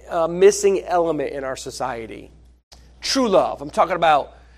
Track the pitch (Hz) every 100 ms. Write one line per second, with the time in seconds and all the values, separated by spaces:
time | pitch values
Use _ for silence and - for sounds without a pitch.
0 | - 175 165 175 196 202 202 190 - 175
1 | 165 151 139 143 131 127 131 - 131 120
2 | 110 110 104 - - _ _ - - -
3 | - 269 240 180 117 - 143 - 165 175
4 | 165 147 - - -